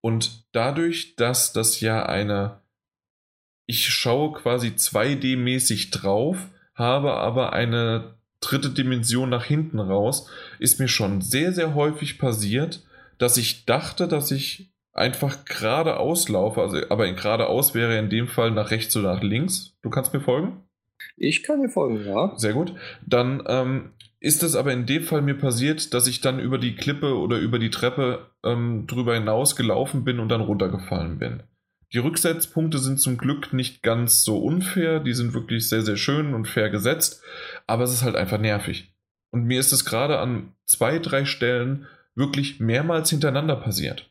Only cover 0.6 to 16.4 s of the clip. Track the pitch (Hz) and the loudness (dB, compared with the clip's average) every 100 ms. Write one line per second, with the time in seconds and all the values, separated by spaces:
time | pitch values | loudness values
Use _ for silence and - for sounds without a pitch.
0.6 | 120 143 170 165 - - 120 127 - 113 | 0 0 0 -2 -8 -2 0 2 0 2
1.6 | 113 - 110 113 - 90 104 101 101 - | 0 2 0 0 0 0 0 0 0 -4
2.6 | _ _ _ _ _ _ _ _ _ _ | _ _ _ _ _ _ _ _ _ _
3.6 | - 120 - - 127 123 151 151 - 123 | -4 -2 0 0 2 2 2 0 0 0
4.6 | 117 110 - 107 120 139 131 127 123 127 | 0 0 0 2 2 0 0 0 0 0
5.6 | 127 107 - - 98 101 139 185 - - | 0 0 -4 -4 0 2 2 -2 -8 -18
6.6 | _ - 120 135 143 71 101 117 123 - | _ -2 0 2 2 0 0 0 0 0
7.6 | 117 117 117 113 - - _ _ - 131 | 0 2 0 -2 -4 -16 _ _ -2 -2
8.6 | 143 123 127 127 113 117 131 123 117 147 | -2 -2 0 0 0 0 0 -2 0 0
9.6 | 160 113 95 98 104 135 - - - - | 0 -2 0 2 2 0 -6 -18 -18 -4
10.6 | 123 - 131 - 101 98 95 123 170 185 | 0 2 2 2 0 0 0 0 0 2
11.6 | 165 147 147 151 143 - 135 110 104 117 | 0 2 2 0 -6 -2 -2 0 0 0
12.6 | 165 - _ - - _ 123 120 113 - | 0 -6 _ -20 -20 _ 2 2 0 -4
13.6 | - 131 - - 175 151 143 139 135 - | 0 0 0 -4 0 0 0 -2 -4 -8
14.6 | - _ _ - 120 135 143 - - - | -14 _ _ -2 -2 0 -2 -2 -8 -4
15.6 | 110 131 165 - 123 175 - 101 | 0 2 2 2 0 2 2 2